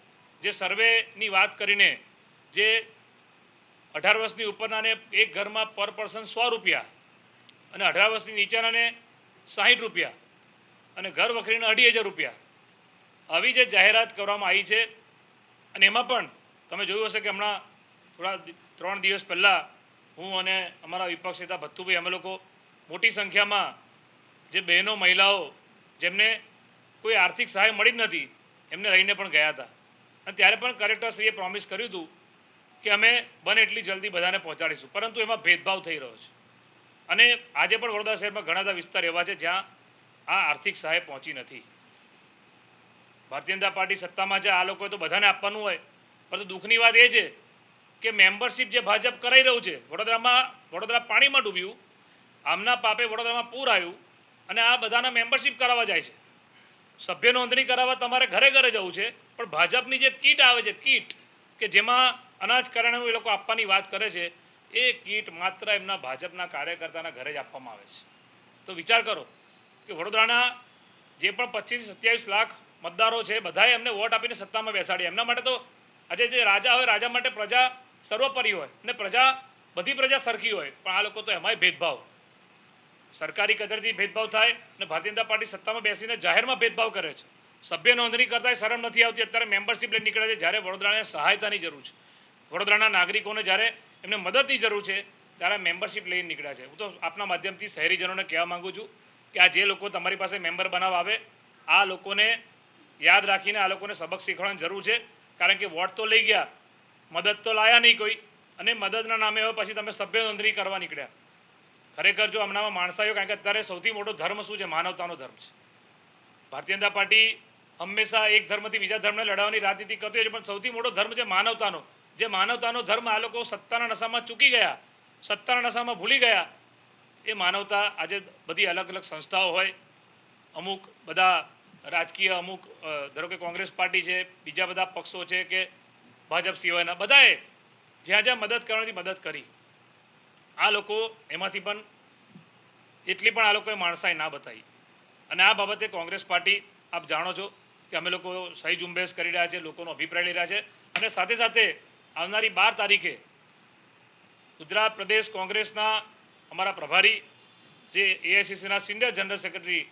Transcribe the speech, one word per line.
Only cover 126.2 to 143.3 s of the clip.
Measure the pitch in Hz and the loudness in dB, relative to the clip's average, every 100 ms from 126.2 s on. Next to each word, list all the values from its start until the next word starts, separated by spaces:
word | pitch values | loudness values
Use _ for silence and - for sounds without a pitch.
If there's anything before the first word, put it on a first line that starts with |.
| 240 202 - - _ _ _ _ _ _ | 6 4 0 -8 _ _ _ _ _ _
એ | 214 | -8
માનવતા | 214 180 196 202 202 | -2 0 0 0 0
આજે | 208 - 165 196 190 - - | 0 -4 -8 -8 -10 -16 -8
બધી | 170 | -2
અલગ | 190 180 185 | 0 -2 -6
અલગ | 185 | -10
સંસ્થાઓ | - 156 151 190 185 | -12 -14 -6 -2 0
હોય, | 180 190 - _ _ _ _ _ _ _ | 0 -2 -6 _ _ _ _ _ _ _
અમુક | 156 185 196 190 _ | -12 -10 -10 -12 _
બધા | - 160 185 170 151 _ _ - | -6 2 4 2 -2 _ _ -20
રાજકીય, | - 165 170 - 190 | -6 -4 -4 0 0
અમુક, | 180 180 185 - - | 0 -4 -12 -16 -16
અ, | 160 147 139 | -10 -8 -8
ધારો | 135 170 | -10 -10
કે | 175 | -8
કોંગ્રેસ | 170 175 185 | -8 -8 -8
પાર્ટી | - 180 185 | -2 0 0
છે, | 170 180 180 - | 0 -2 -4 -12
બીજા | 156 151 185 | -10 -4 -2
બધા | 185 | -2
પક્ષો | 185 175 - 185 | -4 -4 -12 -12
છે | 180 185 | -4 -4
કે | 180 185 185 - _ _ _ _ _ | -2 -2 -4 -8 _ _ _ _ _
ભાજપ | 165 180 | -2 -2
સિવાયના, | 180 180 175 170 | -2 -2 0 -2
બધાએ | 175 202 277 247 156 - _ _ _ _ _ | -4 4 8 8 6 -4 _ _ _ _ _
જ્યાં | 165 202 | -2 0
જ્યાં | 220 247 | 2 0
મદદ | 208 233 | -2 -4
કરવાની | - 220 226 | -4 -4 -4
મદદ | 185 185 | -8 -10
કરી. | 190 160 147 127 _ _ _ _ _ _ _ _ _ _ - | -10 -10 -12 -14 _ _ _ _ _ _ _ _ _ _ -2
આ | 190 | 0
લોકો | 208 202 214 226 - - | 0 -2 -4 -4 -8 -14
એમાંથી | 160 190 196 | -8 -8 -6
પણ | 185 208 214 _ _ _ _ - - _ _ _ _ _ 185 | -8 -10 -14 _ _ _ _ -20 -20 _ _ _ _ _ -6
એટલી | 190 214 | -2 0